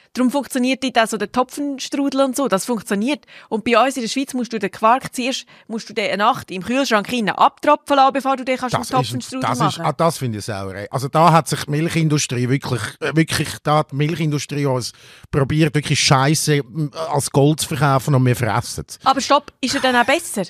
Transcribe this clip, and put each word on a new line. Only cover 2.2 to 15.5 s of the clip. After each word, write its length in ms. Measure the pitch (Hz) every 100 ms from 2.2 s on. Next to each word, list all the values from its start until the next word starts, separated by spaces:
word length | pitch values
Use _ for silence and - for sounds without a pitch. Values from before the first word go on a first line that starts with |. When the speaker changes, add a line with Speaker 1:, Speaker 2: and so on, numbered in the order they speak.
Speaker 1:
und 160 | 269 247
so. 100 | 262
Das 200 | 190 -
funktioniert. 580 | 233 - 196 233 294 _ - -
Und 160 | 220
bei 180 | 226 233
uns 140 | 254 269
in 60 |
der 80 | 226
Schweiz 240 | - 277
musst 180 | 254 233
du 60 | 220
den 120 | 196
Quark 440 | - 220 254 -
zuerst, 320 | - 247 254 - - -
musst 200 | 220 -
du 60 |
den 140 | 196 202
eine 100 | 185
Nacht 320 | 214 254 -
im 120 | 185
Kühlschrank 480 | 175 254 277 220 196
rein 200 | 247 202
abtropfen 680 | - 254 - 294 294 - 285
lassen, 160 | 269
bevor 240 | 269 269 269
du 80 |
den 140 | 254 254
kannst 160 | 254
Speaker 2:
Das 160 | 247 240
Speaker 1:
im 100 | 262
Speaker 2:
ist, 60 | 113
Speaker 1:
Topfenstrudel 340 | 123 - 262 120
Speaker 2:
das 40 |
ist, 60 | 123
Speaker 1:
machen. 200 | - - 165
Speaker 2:
ah, 60 |
das 240 | 147 170 -
finde 200 | 127 107
ich 40 |
Sauerei. 460 | 98 101 98 95 104
Also 180 | 131 135
da 240 | 156 165
hat 160 | 165 -
sich 160 | 147
die 60 | -
Milchindustrie 760 | 147 165 165 160 147 - 123 123
wirklich, 320 | 139 - 120 107 -
äh, 160 | 143 147
wirklich, 320 | 160 - - -
da 160 | - 151
hat 140 | 151
die 40 | 135
Milchindustrie 680 | 151 170 160 143 - 143 139
uns 260 | 127 113 - - - -
probiert, 440 | 151 139